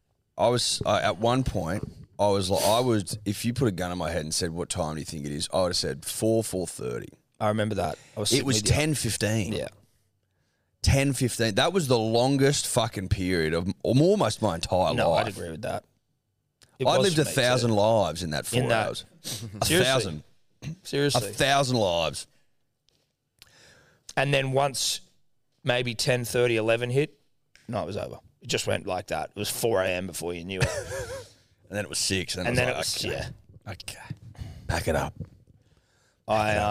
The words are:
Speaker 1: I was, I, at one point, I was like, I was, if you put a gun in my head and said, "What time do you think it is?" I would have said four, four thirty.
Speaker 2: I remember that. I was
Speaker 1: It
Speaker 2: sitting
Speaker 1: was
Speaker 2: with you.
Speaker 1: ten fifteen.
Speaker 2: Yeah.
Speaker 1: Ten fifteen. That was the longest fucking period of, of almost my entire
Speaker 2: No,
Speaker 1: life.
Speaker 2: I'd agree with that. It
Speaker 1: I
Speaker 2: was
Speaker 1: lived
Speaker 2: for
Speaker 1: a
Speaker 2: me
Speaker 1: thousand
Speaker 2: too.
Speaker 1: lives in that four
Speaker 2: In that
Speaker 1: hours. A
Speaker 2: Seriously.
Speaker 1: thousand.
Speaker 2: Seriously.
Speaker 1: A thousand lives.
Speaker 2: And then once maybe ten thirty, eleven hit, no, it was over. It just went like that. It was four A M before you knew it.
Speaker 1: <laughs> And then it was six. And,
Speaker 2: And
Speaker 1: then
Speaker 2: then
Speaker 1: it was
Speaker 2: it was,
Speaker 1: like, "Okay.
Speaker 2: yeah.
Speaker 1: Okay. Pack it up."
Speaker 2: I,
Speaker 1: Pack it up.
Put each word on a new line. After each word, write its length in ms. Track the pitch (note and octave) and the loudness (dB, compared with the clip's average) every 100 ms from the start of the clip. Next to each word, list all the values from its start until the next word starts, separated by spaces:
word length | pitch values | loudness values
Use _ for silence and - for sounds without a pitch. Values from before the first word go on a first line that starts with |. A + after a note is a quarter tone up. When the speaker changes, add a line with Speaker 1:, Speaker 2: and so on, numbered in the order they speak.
| _ _ _ - | _ _ _ 0
Speaker 1:
I 120 | A2+ | 2
was, 320 | B2 - - - | 2 0 -2 0
I, 160 | G2+ | 2
at 160 | G#2 F2+ | 2 0
one 260 | A#2 B2+ | 2 2
point, 460 | B2+ G#2 D#2+ F#2 - - - - | 0 -2 -2 -4 -6 -14 -12 0
I 80 | G2+ | 2
was 220 | G2+ F#2 | 2 2
like, 140 | F#2+ | 2
I 180 | G2 A2+ | 4 4
was, 360 | B2+ A2 F#2 - - | 4 2 0 -6 -4
if 180 | G#2 A#2 | -2 -2
you 80 | |
put 160 | A#2 B2+ | 0 0
a 20 | |
gun 200 | F2 F2+ | 0 -4
in 60 | F2+ | -4
my 140 | D#2+ | -2
head 100 | E2+ | -2
and 120 | D#2 | -4
said, 180 | - F2 | -2 -4
"What 160 | E2 E2+ | -4 -6
time 260 | - D#2 D#2 | -2 -4 -4
do 40 | |
you 60 | - | -8
think 200 | D#2+ C#2+ | -8 -6
it 60 | |
is?" 160 | D2 - | -6 -2
I 80 | - | 0
would 80 | F2+ | 0
have 80 | F2 | 0
said 280 | E2 C#2 - | -2 -6 -8
four, 380 | - A2 A2+ | -2 2 2
four 240 | A2 F#2 F2 | 0 -4 -6
thirty. 400 | - B1 A#1 G1+ - _ - | -8 -8 -8 -10 -18 _ -4
Speaker 2:
I 80 | A2 | -2
remember 260 | G#2+ G#2+ G2 | 0 -2 -2
that. 220 | F2 - - - | -4 -6 -12 -6
I 40 | |
was 100 | G#2 | 0
Speaker 1:
It 40 | C#3 | 0
Speaker 2:
sitting 120 | C#3 | 2
Speaker 1:
was 100 | A2 | 0
Speaker 2:
with 80 | G#2 | 2
you. 60 | B2 | 2
Speaker 1:
ten 180 | D#3 C#3+ | 2 0
fifteen. 580 | A#2 - G#2+ A2 G#2+ | -2 -2 0 0 -2
Speaker 2:
Yeah. 140 | F#2+ A1 - _ _ _ _ _ _ _ _ _ _ | -4 -6 -12 _ _ _ _ _ _ _ _ _ _
Speaker 1:
Ten 320 | - C3+ C#3 | 4 4 2
fifteen. 420 | B2+ B2 - A2+ G#2 | 2 0 0 0 2
That 180 | D#3 | 2
was 140 | F#3+ C#3 | 2 2
the 100 | B2 | 2
longest 680 | A2 A2+ C3 C#3 C3+ C#3+ - | 4 4 4 4 4 2 0
fucking 420 | - A2+ - F#2 | 0 0 -2 -2
period 440 | - F2+ F2 D#2 | 0 2 2 2
of, 140 | E2 F2+ | 0 -2
of 60 | - | -2
almost 580 | - B2 E3+ G#3 A#2 - | 2 4 6 4 2 0
my 140 | G#2+ E2 | 0 0
entire 380 | - F2+ E2+ | 0 2 2
Speaker 2:
No, 180 | D#2 D#2+ | 2 4
Speaker 1:
life. 140 | E2 G#2+ | 2 0
Speaker 2:
I'd 20 | F2+ | -4
agree 140 | F2 | -10
with 100 | D#2 | -8
that. 200 | C3 - _ _ _ _ _ _ _ _ _ - | -8 -8 _ _ _ _ _ _ _ _ _ -2
It 80 | C3 | 2
Speaker 1:
I 100 | F3+ | 4
Speaker 2:
was 100 | G3 | 4
Speaker 1:
lived 80 | D#3 | 2
Speaker 2:
for 40 | |
Speaker 1:
a 20 | D3 | 0
Speaker 2:
me 60 | |
Speaker 1:
thousand 380 | - B2 B2+ A#2 | 2 4 4 4
Speaker 2:
too. 40 | G#2 | 4
Speaker 1:
lives 480 | G#2+ A2+ E2+ E2 | 6 4 2 0
in 60 | F2 | -4
that 140 | D2 - | -4 -2
four 160 | A#2 | 0
Speaker 2:
In 80 | B2 | 2
that 180 | A2+ G#2 | 2 0
Speaker 1:
hours. 180 | - - _ | -6 -12 _
A 420 | - - A2+ G2+ G#2+ | -12 -10 -10 -4 2
Speaker 2:
Seriously. 180 | E3 | 2
Speaker 1:
thousand. 400 | B2+ C3 G2 D2+ - _ _ _ D3 E3 | 4 2 -2 -8 -14 _ _ _ -14 -14
Speaker 2:
Seriously. 460 | - C#3+ C#3+ C3+ G2+ | -6 -2 2 0 -2
Speaker 1:
A 40 | |
thousand 440 | G#2+ C#3 C#3 C3 B2 | -2 2 2 2 2
lives. 500 | G2 E2+ D#2+ C#2 - _ _ _ _ _ _ _ _ _ _ _ - _ - - _ _ - - | 2 2 -2 -4 -14 _ _ _ _ _ _ _ _ _ _ _ -20 _ -20 -20 _ _ -8 -2
Speaker 2:
And 180 | C#3 | 2
then 180 | C#3 C3+ | 2 2
once 500 | C3 C#3+ B2 - - - _ _ _ _ _ | 2 2 0 -4 -4 -8 _ _ _ _ _
maybe 320 | C3 B2 A#2+ A2 | 0 0 0 -2
ten 300 | C#3+ B2 A2+ | 0 0 0
thirty, 300 | B2 B2 A2+ | 2 4 4
eleven 320 | A2 A#2 B2 | 2 2 2
hit, 280 | C3 D#3 _ _ _ _ _ - | 0 0 _ _ _ _ _ -8
no, 140 | A2+ | -6
it 20 | E2 | -4
was 120 | G2 | -6
over. 200 | B1 A#1 _ _ | -8 -12 _ _
It 60 | C3 | -4
just 200 | A2+ - | -4 0
went 200 | G2 F#2+ | -2 -2
like 200 | F2+ - | -6 -4
that. 240 | D#2 C#2+ - | -6 -6 -6
It 40 | |
was 100 | G#2 | -6
four 320 | - A#2 G2 | -2 0 2
A 80 | F#2+ | 2
M 180 | F2+ F#2 | -2 -4
before 260 | D#2+ E2 | -8 -8
you 100 | F2 | -8
knew 160 | E2+ F#2+ | -6 -2
it. 80 | - | -2
Speaker 1:
<laughs> 100 | - - - - C5+ - _ _ _ - | -2 -8 -8 -8 -12 -14 _ _ _ -10
And 80 | G2+ | -8
then 80 | F2 | -6
it 40 | |
was 100 | D#2+ | -4
six. 360 | - G2 F2 F2+ | -2 -2 -2 -4
And, 120 | G#2 | -2
Speaker 2:
And 100 | B2 | 0
Speaker 1:
then 80 | B2+ | 0
Speaker 2:
then 80 | |
Speaker 1:
it 40 | D#2 | -2
was 240 | - - | -4 -4
Speaker 2:
it 60 | F#2+ | -4
was, 60 | C#2+ - - - - - | -6 -8 -12 -20 -20 -16
Speaker 1:
like, 160 | G2 | -14
"Okay. 160 | - - | -14 -14
Speaker 2:
yeah. 40 | - | -14
Speaker 1:
Okay. 80 | - - - - - - | -14 -14 -16 -16 -14 -6
Pack 200 | E2 - | -4 0
it 80 | D2 | -2
up." 180 | D2 - - - _ _ _ _ _ _ _ _ - | -2 -8 -16 -16 _ _ _ _ _ _ _ _ -2
Speaker 2:
I, 80 | A2 | 0
Speaker 1:
Pack 180 | G#2+ G#2 | 2 2
it 40 | |
up. 80 | G#2 | 0